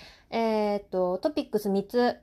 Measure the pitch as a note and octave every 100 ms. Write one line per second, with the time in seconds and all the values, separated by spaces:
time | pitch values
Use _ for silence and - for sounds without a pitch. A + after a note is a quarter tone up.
0 | - - - A3+ A3+ G#3+ G#3 G#3 - F#3
1 | F3+ F#3 D#4 D4+ - G#3 G#3 G3 G3 A#3+
2 | B3 A#3+